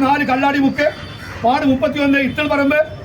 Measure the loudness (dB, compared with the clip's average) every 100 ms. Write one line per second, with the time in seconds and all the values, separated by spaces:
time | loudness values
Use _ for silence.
0 | 2 2 0 0 0 2 0 2 -2 -2
1 | -10 -14 -14 -4 0 2 2 2 0 0
2 | 2 2 0 -2 -2 0 2 2 0 -6